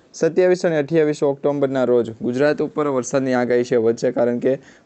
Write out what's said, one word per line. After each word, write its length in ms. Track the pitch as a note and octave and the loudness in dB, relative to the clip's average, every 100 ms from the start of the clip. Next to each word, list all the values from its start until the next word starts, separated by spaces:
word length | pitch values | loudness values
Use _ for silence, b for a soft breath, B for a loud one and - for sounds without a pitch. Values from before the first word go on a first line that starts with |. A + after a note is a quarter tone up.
| B | B
સત્યાવીસ 520 | - E3 D#3 F#3 F3+ F#3 | -4 0 2 2 2 0
અને 120 | D#3+ | 0
અઠ્યાવીસ 440 | C#3+ E3 D3+ D3+ | 0 0 0 0
ઓક્ટોબરના 640 | D3 C#3 D3 C#3+ C#3 C3+ | -2 0 -2 0 0 0
રોજ 260 | B2 B2 A2+ | 2 2 0
ગુજરાત 520 | A2 B2 B2 D3 D3+ | -4 -4 0 0 0
ઉપર 260 | D3+ - D3 | -4 -4 -2
વરસાદની 460 | C3 A#2+ C#3+ C3 | -2 -2 -2 0
આગાહી 300 | B2+ B2 B2 | -2 0 0
છે 120 | B2 B2 | 2 2
વચ્ચે, 360 | A2+ A#2 C3 | 2 0 -2
કારણ 260 | B2 A#2+ A#2+ | 0 0 0
કે 200 | B2+ C3 B B | -2 -2 B B